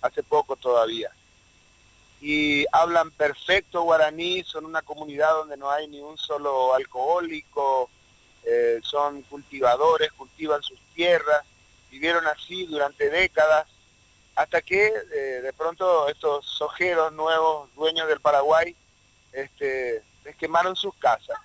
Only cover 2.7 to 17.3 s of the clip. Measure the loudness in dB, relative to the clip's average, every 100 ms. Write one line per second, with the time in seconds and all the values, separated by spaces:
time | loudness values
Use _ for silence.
2.7 | 2 4 2 0 _ -2 -2 0 0 0
3.7 | -4 2 4 4 0 -4 -4 -6 -12 -6
4.7 | -8 -8 -14 -12 0 2 2 0 -8 -4
5.7 | -4 -4 -14 -18 -14 -8 -6 -2 0 2
6.7 | 2 -2 -6 -2 -2 -2 -10 -10 -4 0
7.7 | 0 -2 _ _ _ _ _ -2 2 2
8.7 | 0 -2 -2 -2 -4 -16 -18 -14 -2 2
9.7 | 4 4 4 0 -4 -20 _ -4 -4 -4
10.7 | -16 _ -2 2 2 4 0 0 _ _
11.7 | _ _ -6 0 0 0 -4 -8 -10 -6
12.7 | -2 -4 -2 -2 0 0 2 4 4 2
13.7 | _ _ _ _ _ _ -4 0 -2 0
14.7 | 2 2 0 -6 -6 -6 -6 -8 -6 -6
15.7 | -2 2 2 2 -2 -2 -2 -4 -6 -6
16.7 | -2 0 0 0 -2 0